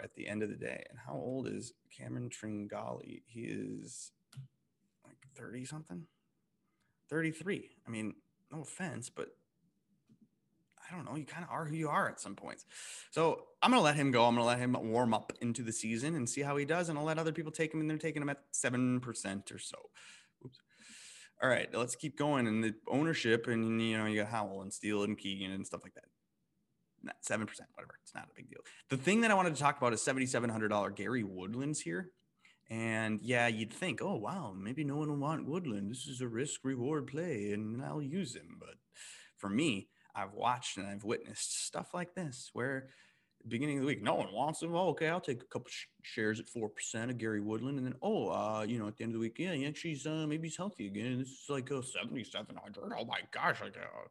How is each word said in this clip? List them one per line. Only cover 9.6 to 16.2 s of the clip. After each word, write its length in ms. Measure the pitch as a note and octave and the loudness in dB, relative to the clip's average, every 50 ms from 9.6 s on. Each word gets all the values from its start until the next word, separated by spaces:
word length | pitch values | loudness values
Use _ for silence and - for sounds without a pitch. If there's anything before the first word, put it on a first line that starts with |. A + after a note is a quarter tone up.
| _ _ _ _ _ _ _ _ _ _ - _ - _ _ _ _ _ _ _ _ _ _ - - | _ _ _ _ _ _ _ _ _ _ -20 _ -20 _ _ _ _ _ _ _ _ _ _ -20 -16
I 100 | - F3+ | -12 -10
don't 120 | F3 - | -8 -8
know. 100 | - B2+ | -6 -6
You 80 | D#3 C3+ | -6 -6
kinda 240 | - - E3 F3 - | -6 -8 -10 -6 -4
are 160 | A#2 D3 D#3+ | -4 -4 -2
who 120 | D3 D#3 | -2 -2
you 120 | D#3+ D#3 D3 | 0 0 4
are 220 | D#3 F#3+ F3 G#2+ | 4 4 4 4
at 100 | - - | 0 -4
some 140 | - F#2+ G2+ | -8 -8 -8
points. 320 | - - B1 - - - - - - - - - - - - | -8 -8 -10 -10 -10 -14 -16 -16 -14 -12 -12 -12 -14 -14 -2
So 320 | - D3+ E3 D#3+ - - - - - _ | 2 4 6 6 4 2 -4 -12 0 _
I'm 80 | - G#3+ | 6 8
gonna 120 | B3+ B3 | 10 10
let 120 | E3 D3 C#3+ | 10 8 8
him 160 | D3+ C#3 C#3 | 8 6 6
go. 160 | B2 A#2 A#2 | 8 10 10
I'm 80 | A#2+ A#2 | 10 8
gonna 120 | A#2+ A#2 | 8 6
let 120 | A#2+ A#2+ B2 | 6 6 6
him 180 | B2 B2+ B2 - | 4 4 2 2
warm 360 | G#2+ A2+ A2 A#2+ B2 A2+ A2 | 2 4 4 6 6 6 6
up 180 | G#2+ - - - - | 4 2 -4 -6 -2
into 220 | A#2+ A#2+ A#2 - | 0 0 0 0
the 100 | A#2+ A2+ | -2 -2
season 440 | A2 - A2+ A2+ A2+ A2+ C3+ D#3 E3+ | -2 -2 -2 0 0 0 0 0 0
and 120 | D3+ | 0